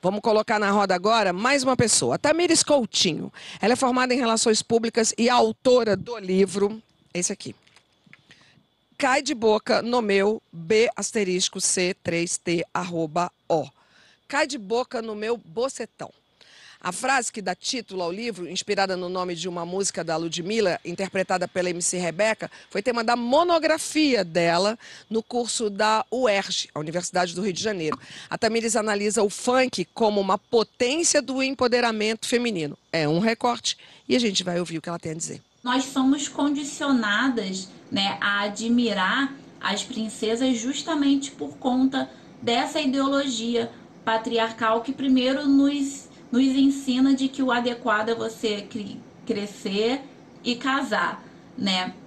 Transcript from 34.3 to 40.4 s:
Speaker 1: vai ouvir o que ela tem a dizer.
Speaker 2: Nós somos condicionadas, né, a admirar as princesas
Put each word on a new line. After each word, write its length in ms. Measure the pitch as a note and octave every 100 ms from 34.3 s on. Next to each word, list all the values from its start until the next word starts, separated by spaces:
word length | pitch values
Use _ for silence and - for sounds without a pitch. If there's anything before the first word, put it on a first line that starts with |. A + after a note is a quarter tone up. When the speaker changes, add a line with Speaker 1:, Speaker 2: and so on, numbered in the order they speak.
| F#3+
Speaker 1:
vai 160 | F3+ F3
ouvir 200 | F3 E3
o 20 |
que 80 | E3
ela 80 | E3+
tem 140 | E3
a 40 | D#3+
dizer. 240 | D#3 - _ _
Speaker 2:
Nós 200 | B3 B3+
somos 440 | C4+ C#4 C4 C#4+ -
condicionadas, 1400 | - C#4+ C#4+ C#4+ - C#4+ C4 G#3+ G#3 C4 A#3 F#3+ F#3+ - - -
né, 260 | G3 G3 -
a 220 | G3+ G3+
admirar 880 | G#3 G3+ A3+ A#3+ A#3+ G3 F#3 A#3+ C4+ - - -
as 240 | - G3+
princesas 720 | - - A3 - G#3+ A#3